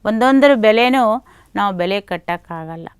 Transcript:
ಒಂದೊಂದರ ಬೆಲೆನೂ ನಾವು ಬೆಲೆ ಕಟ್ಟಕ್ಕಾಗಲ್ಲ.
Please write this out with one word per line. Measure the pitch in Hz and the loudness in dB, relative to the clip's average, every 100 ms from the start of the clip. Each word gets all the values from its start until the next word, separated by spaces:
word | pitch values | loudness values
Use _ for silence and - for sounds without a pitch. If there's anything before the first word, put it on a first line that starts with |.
ಒಂದೊಂದರ | 208 220 247 269 285 | -4 0 2 4 4
ಬೆಲೆನೂ | 262 214 220 247 262 226 233 _ _ _ 208 | 4 4 2 2 2 0 -2 _ _ _ -6
ನಾವು | 202 | -4
ಬೆಲೆ | 180 175 196 | -4 -4 -4
ಕಟ್ಟಕ್ಕಾಗಲ್ಲ. | 196 170 - 175 _ 165 160 165 160 | -6 -10 -8 -10 _ -14 -12 -16 -18